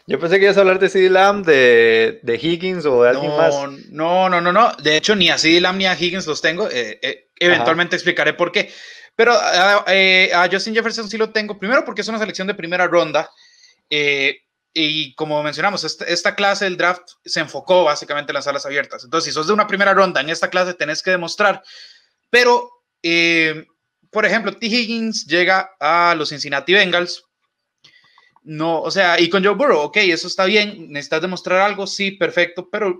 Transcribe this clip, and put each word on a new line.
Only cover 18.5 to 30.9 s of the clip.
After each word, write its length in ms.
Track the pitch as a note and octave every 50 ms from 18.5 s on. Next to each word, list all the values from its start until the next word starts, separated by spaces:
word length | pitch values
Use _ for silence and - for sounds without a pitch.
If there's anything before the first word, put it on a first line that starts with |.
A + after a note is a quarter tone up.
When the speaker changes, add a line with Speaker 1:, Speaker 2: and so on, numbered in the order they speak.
| C#3 C#3 C#3 C#3+
Speaker 2:
abiertas. 360 | C#3 C#3+ C3+ - - A2 A#2+
Entonces, 220 | B2 C#3 E3 D#3+
si 80 | D3 C3+
sos 140 | D3+ D#3 E3
de 60 | G#3+
una 120 | G#3 G3+
primera 300 | - - F#3+ G3+ G3 G3
ronda 260 | F#3+ G3 F#3 D#3+ D3
en 80 | C3+ D3+
esta 220 | E3 D#3+ - F3+
clase, 240 | - F3+ F#3 F3+ F3
tenés 260 | - D#3 D3 D#3 D#3
que 80 | - F#3+
demostrar. 540 | F#3 F3 E3+ C3+ - - G#3 G3+ F#3+ F#3+ - - - - - - _ _ _ _ _ _ _ _
Pero, 400 | - A#3+ B3 A#3+ A#3+ A#3+ B3 - _ _ _ _ _ _
eh, 640 | - E3+ E3+ E3+ E3+ E3 E3+ E3 D#3+ D#3+ D#3 D#3 D#3+ _ _ _ _ _ _ _ _ _
por 120 | - G#3+ G#3+
ejemplo, 320 | G3 F#3 A3+ G3+ G3+ -
T. 120 | - A#3 A3
Higgins 580 | G#3+ B3 A#3 G#3 A#3 A3+ A3+ A3 G#3+ A3 -
llega 460 | C#3+ D#3 F3 F3+ F3 F#3+ F#3+ F#3+ - - _
a 340 | C#3 D3+ E3 F3 E3+ F3 E3+
los 140 | D#3+ D3 -
Cincinnati 440 | D3 C#3 C3+ D3 C#3+ C#3 C3+ - F3+
Bengals. 500 | G#3 G3+ F3+ E3+ F3 F3+ F3 - - _ _ _ _ _ _ _ _ _ _ _ _ _ _ _ _ _ _ _ _ _ _ _ _ _
No, 380 | D3 D#3 D3+ D#3+ E3 E3 D#3
o 100 | - E3
sea, 280 | D#3 F#3+ F#3+ F3 E3+ E3+
y 100 | F3 E3
con 140 | F#3 G3 F#3
Joe 120 | G3+ G3+
Burrow, 240 | F#3+ C#4 C#4+ G3+ D#3
ok, 160 | D3 D3 - G#3+
eso 300 | G#3 F#3 E3 D#3+ E3 F3+
está 180 | - - F#3+
bien, 460 | F#3+ G#3+ G#3+ G#3 G#3 G#3 F#3 E3 D#3